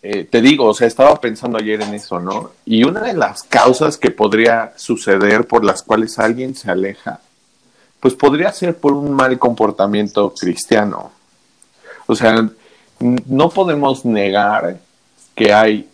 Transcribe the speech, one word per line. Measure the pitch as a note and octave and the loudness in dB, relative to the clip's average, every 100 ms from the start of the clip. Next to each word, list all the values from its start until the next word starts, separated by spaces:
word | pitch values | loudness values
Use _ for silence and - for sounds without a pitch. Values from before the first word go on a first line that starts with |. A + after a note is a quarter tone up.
eh, | G2+ G2+ E2+ | -8 -8 0
te | A#2+ | 2
digo, | B2 D3 A#2 | 4 4 2
o | |
sea, | G#2+ A#2 | 2 0
estaba | - C3+ - | 4 4 4
pensando | A#2+ A2 B2 A2+ | -2 -6 -6 -6
ayer | G#2+ G#2+ | -4 -4
en | G#2 | -6
eso, | G#2 - F2+ | -10 -8 -8
¿no? | F2 G2+ - _ - | -6 -8 -10 _ -4
Y | A2+ | 2
una | C3 F#3+ | 2 0
de | A3+ | -4
las | F#3+ G2+ - | -2 -2 -4
causas | - - A#2+ B2+ D3+ D3+ | -2 2 2 2 0 0
que | B2 | -4
podría | - G#2+ G#2+ A#2 A#2 A2 - | 0 -2 2 2 2 -4 -12
suceder | - A2+ - G2 G2+ G#2+ A2+ | -6 -6 0 2 2 2 2
por | A#2 | 0
las | G#2 F#2+ | 0 -2
cuales | - A2 A2 - | -2 -2 -2 -2
alguien | A2 A#2+ C3 C3 | -2 -2 -6 -10
se | - | -6
aleja, | F2+ F#2+ G2 - - _ _ _ _ _ _ _ _ | -4 -4 -8 -14 -14 _ _ _ _ _ _ _ _
pues | C3 | -2
podría | B2+ C#3+ C#3+ F#3 | 2 0 2 -2
ser | - F3+ E3 | -4 -6 -2
por | D3 | -2
un | C#3+ C#3+ | -2 -2
mal | C#3 C3 B2+ | 0 0 0
comportamiento | B2 A#2 G#2+ G#2+ G2 G#2 G#2 - G2+ | -2 0 -2 0 -2 0 -4 -2 -2
cristiano. | - F2+ F2 - A2+ G#2 - - _ _ _ _ _ _ _ - - - | -2 -6 -6 0 0 0 -4 -12 _ _ _ _ _ _ _ -20 -20 -4
O | A#2 | 0
sea, | A#2 A2+ A2 - _ _ _ _ | 2 2 0 -6 _ _ _ _
n-, | B2 B2 B2+ | -2 -2 -2
no | C3 E3 | 0 0
podemos | F3+ F#3 D3 C#3 C3+ B2 | 2 -2 0 -2 -2 -2
negar | A2 G2+ G2 G#2 G#2+ E2+ F2+ _ _ _ _ _ - | 0 0 0 0 0 -4 -8 _ _ _ _ _ 0
que | A2 | 4
hay | G#2 A2 G#2+ - | 6 4 0 -6